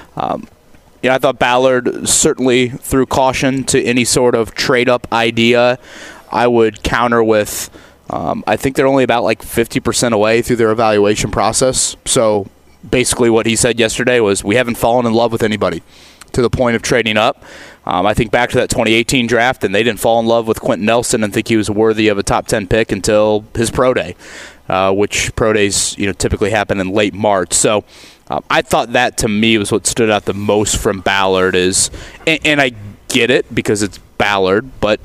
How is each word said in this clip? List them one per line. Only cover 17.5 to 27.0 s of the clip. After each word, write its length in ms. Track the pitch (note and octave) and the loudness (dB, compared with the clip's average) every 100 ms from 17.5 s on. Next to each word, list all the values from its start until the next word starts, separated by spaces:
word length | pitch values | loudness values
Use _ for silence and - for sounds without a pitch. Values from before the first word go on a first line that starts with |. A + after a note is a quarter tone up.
| - - - | -20 -20 -14
Um, 220 | - F2 G2 | -6 -2 0
I 80 | |
think 160 | G#2+ A2+ | 0 0
back 200 | B2 B2 | 0 0
to 60 | B2+ | 0
that 140 | G#2+ | -2
twenty 240 | B2 A2 | 0 2
eighteen 320 | A2+ A#2 C3+ A#2 | 2 2 0 0
draft, 380 | A#2 A#2+ B2+ | 2 2 0
and 100 | G#2 | -2
they 80 | G2 | 0
didn't 180 | A#2 G2+ | 0 0
fall 180 | A#2+ A2+ | 0 0
in 60 | A2+ | 2
love 200 | A#2 A2+ | 0 0
with 140 | A2 | -2
Quenton 260 | - G#2 G#2+ | -2 -2 0
Nelson 360 | A#2+ A#2 A#2+ | 0 0 -2
and 120 | G#2+ | -2
think 140 | A2+ A2 | -2 0
he 80 | A2 | 0
was 120 | G#2 | 0
worthy 400 | G#2 A2+ A2 G#2+ | 0 0 2 2
of 80 | G2+ | 0
a 60 | |
top 240 | - A#2 - | 0 -2 -2
ten 200 | A#2 F#2 | -4 0
pick 260 | A2+ A2+ | 0 0
until 520 | G2+ F2+ G#2+ G#2+ G#2+ G#2+ | -2 0 2 2 0 -4
his 160 | - A2+ | -4 -4
pro 220 | - B2+ | 0 0
day, 220 | A#2 F2+ F2+ - - - - - | 0 -4 -10 -18 -20 -20 -14 -4
uh, 240 | F#2 F#2+ | 0 0
which 420 | G2 G#2 - - | 0 -2 -2 -6
pro 180 | - A2+ | -2 0
days, 440 | G#2+ G2+ F#2+ - - | 2 0 -2 -4 -4
you 80 | G2+ | -6
know, 60 | |
typically 380 | F2+ A#2 G2 G2+ | -4 -4 -2 -2
happen 300 | G#2+ G2 G2+ | 0 -2 -2
in 100 | F#2 | -2
late 240 | G#2 | 0